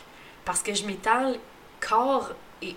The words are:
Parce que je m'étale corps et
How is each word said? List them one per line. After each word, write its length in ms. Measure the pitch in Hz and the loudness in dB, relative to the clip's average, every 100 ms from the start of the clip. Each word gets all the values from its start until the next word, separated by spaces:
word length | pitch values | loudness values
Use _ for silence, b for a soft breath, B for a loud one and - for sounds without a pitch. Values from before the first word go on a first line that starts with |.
| - B B B - | -18 B B B -4
Parce 160 | 180 | -2
que 120 | - | -2
je 120 | 202 208 | -2 -2
m'étale 540 | 190 214 240 262 233 - - - - | 0 2 4 2 -2 -8 -20 -20 -10
corps 520 | - - 262 262 - - - - | 0 2 4 2 -2 -10 -18 -14
et 140 | 190 | -12